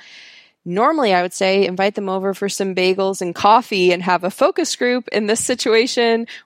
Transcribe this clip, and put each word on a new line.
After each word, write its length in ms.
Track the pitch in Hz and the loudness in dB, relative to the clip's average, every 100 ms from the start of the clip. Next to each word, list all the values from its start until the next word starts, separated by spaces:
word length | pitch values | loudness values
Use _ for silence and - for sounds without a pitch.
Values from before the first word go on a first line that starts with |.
| - - - - _ _ 175 | -20 -20 -20 -20 _ _ -8
normally 480 | 180 262 320 233 | 0 0 2 2
I 80 | 180 | 2
would 120 | 180 | 0
say 320 | - 190 196 185 | 0 0 2 0
invite 300 | 185 196 208 | 0 -2 -2
them 140 | 196 | -4
over 240 | 190 196 | -4 -4
for 160 | 190 202 | -4 -6
some 260 | - 196 185 | -4 -4 0
bagels 460 | 185 190 190 190 | 0 0 -2 -4
and 120 | 180 | -6
coffee 580 | 170 208 226 240 202 180 | 0 4 4 2 2 2
and 120 | 175 | 2
have 200 | 185 175 | 0 0
a 80 | 180 | -2
focus 440 | - 294 381 320 - | 0 0 0 -4 -2
group. 320 | 247 247 - | -2 -2 -2
In 180 | 208 208 | -2 0
this 160 | 233 | -2
situation, 840 | - 254 254 226 247 - 233 226 233 - | -2 -2 0 2 2 0 0 0 -2 -12